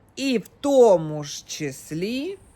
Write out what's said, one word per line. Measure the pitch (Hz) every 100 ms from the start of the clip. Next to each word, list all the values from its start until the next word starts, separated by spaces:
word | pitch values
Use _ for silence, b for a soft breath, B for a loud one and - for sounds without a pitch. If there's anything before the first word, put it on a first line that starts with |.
| _ -
і | 269 233
в | -
тому | _ 285 269 233 175 156 151
ж | 143 - -
числі | - 147 - - 156 196 254 320 392 _